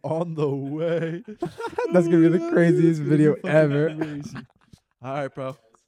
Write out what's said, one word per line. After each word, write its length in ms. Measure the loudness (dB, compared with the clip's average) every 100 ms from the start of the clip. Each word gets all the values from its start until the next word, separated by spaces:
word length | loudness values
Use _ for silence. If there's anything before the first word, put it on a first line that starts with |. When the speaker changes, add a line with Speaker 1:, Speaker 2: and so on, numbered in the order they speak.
Speaker 1:
on 300 | -6 -4 -4
the 160 | -4 -4
way. 720 | -4 -6 -4 -2 -2 -4 -8 -12
Speaker 2:
<laughs> 140 | -12 -10 -10 -10 -6 0
That's 140 | 2 4
gonna 140 | 6
be 160 | 6 4
the 60 | 0
Speaker 1:
Oh, 40 |
Speaker 2:
craziest 340 | 2 4 4 2
Speaker 1:
it's 120 | 2
gonna 100 | 0
be 80 | 2
Speaker 2:
video 180 | 4 2
Speaker 1:
fucking 140 | 2
Speaker 2:
ever. 440 | 2 4 2 -2 -2
Speaker 1:
crazy. 420 | -8 -8 -12 -14 -18 _ _ _ _ _
All 100 | -10
right, 200 | -6 -8
bro. 240 | -8 -12 -12 _ _